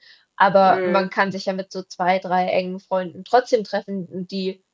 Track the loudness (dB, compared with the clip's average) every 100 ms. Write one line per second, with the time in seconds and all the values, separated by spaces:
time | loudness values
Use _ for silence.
0 | _ _ _ 2 4 6 6 4 2 0
1 | 0 -2 -2 -4 -6 -6 -8 -12 -10 -4
2 | 0 0 0 0 0 -2 -2 -8 -6 -4
3 | -4 -12 0 0 2 -2 -2 -6 -6 -10
4 | -10 -12 -8 -6 -6 -8 _